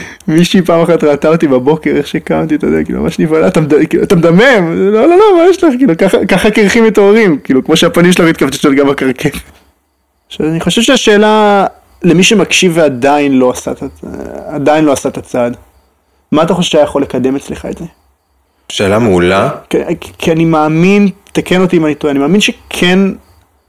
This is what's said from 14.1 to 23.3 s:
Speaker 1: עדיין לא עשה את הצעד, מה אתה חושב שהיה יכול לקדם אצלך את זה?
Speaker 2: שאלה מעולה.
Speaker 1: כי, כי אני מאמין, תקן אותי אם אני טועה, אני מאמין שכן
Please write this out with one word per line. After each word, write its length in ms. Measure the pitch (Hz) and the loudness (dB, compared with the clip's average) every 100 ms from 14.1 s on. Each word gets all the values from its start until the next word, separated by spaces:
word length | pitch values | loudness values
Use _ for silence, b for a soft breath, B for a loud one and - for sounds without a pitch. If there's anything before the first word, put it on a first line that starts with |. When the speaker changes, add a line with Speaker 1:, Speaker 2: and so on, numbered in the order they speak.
| - - - - | -14 -14 -14 -12
Speaker 1:
עדיין 300 | 151 143 156 | -6 0 2
לא 80 | 156 | 2
עשה 160 | 131 139 | 0 -4
את 100 | - | -8
הצעד, 380 | - 127 120 123 - _ _ _ _ _ - | -8 -4 -4 -6 -16 _ _ _ _ _ -4
מה 100 | 147 | -2
אתה 120 | 170 | 0
חושב 160 | 180 170 | 0 0
שהיה 140 | 160 | 0
יכול 180 | 143 143 | 0 -2
לקדם 340 | 139 131 127 139 | -4 -4 -4 -4
אצלך 300 | - - - | -8 -14 -12
את 120 | 196 | -12
זה? 60 | 170 _ _ _ _ _ _ _ - | -14 _ _ _ _ _ _ _ -12
Speaker 2:
שאלה 260 | - 101 104 | -4 -2 0
מעולה. 520 | 117 90 87 98 123 - - | 0 0 0 0 -2 -6 -6
Speaker 1:
כי, 80 | 151 147 165 - - | -6 -4 -8 -10 -8
כי 140 | - | -2
אני 120 | 160 | 0
מאמין, 640 | 165 160 156 160 180 202 202 - _ | 0 0 0 0 2 2 0 -2 _
תקן 280 | - - 180 | -6 -2 0
אותי 160 | 185 180 | 0 0
אם 100 | 156 | 0
אני 80 | |
טועה, 160 | 143 151 | -2 -4
אני 80 | 139 | -2
מאמין 220 | 143 202 | 0 0
שכן 580 | 208 - - - 180 185 196 - _ | 0 -4 -10 -4 0 2 0 -4 _